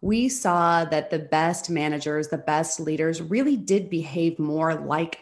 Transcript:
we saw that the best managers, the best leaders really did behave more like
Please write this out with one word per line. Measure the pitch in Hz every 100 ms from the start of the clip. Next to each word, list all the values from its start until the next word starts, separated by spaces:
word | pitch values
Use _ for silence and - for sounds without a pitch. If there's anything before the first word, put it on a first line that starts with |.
we | 185 226 254
saw | 262 196 175 170 170
that | 165 156 151
the | 160
best | 156 156 165 170 -
managers, | 160 151 147 151 151 151
the | 156
best | - 151 160 -
leaders | 156 156 160 160
really | 160 220 277 262
did | 190 196 185
behave | 165 151 170 165 -
more | 151 156 160
like | 156 143 151 165 -